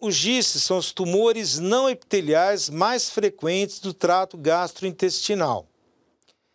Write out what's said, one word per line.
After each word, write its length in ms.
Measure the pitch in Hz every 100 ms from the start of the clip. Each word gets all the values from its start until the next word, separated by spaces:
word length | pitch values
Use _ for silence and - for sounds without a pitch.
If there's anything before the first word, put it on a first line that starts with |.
os 140 | 220
gistes 480 | 156 165 254 214 147
são 140 | - 185
os 160 | -
tumores 640 | - 180 190 226 226 196 135
não 300 | 180 240 269
epiteliais 800 | 254 - 202 151 156 185 202 -
mais 400 | 151 202 247 -
frequentes 720 | - 202 - 156 185 202 -
do 140 | 190
trato 420 | 170 175 180 190 175
gastrointestinal. 1300 | 147 165 175 - 190 170 190 - - 208 156 110 - _ _ _ _ _ _ _ _